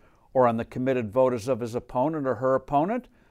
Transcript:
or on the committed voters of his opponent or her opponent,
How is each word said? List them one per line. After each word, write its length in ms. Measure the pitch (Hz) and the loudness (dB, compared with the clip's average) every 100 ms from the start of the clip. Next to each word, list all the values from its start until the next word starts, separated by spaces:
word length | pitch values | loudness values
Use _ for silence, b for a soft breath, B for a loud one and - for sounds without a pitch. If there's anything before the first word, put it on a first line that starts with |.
| b b b | b b b
or 120 | 131 123 | 2 4
on 100 | 113 | 2
the 80 | |
committed 480 | 120 - 127 127 110 | -4 -4 -2 -2 0
voters 360 | 113 131 120 107 | 2 2 2 -2
of 100 | 120 | -4
his 160 | 117 | -4
opponent 500 | 117 - 127 143 160 | -8 -6 -2 -2 -2
or 120 | 131 110 | -4 -2
her 180 | 131 | 0
opponent, 540 | 131 - 143 175 240 - b b | 0 0 0 0 -4 -8 b b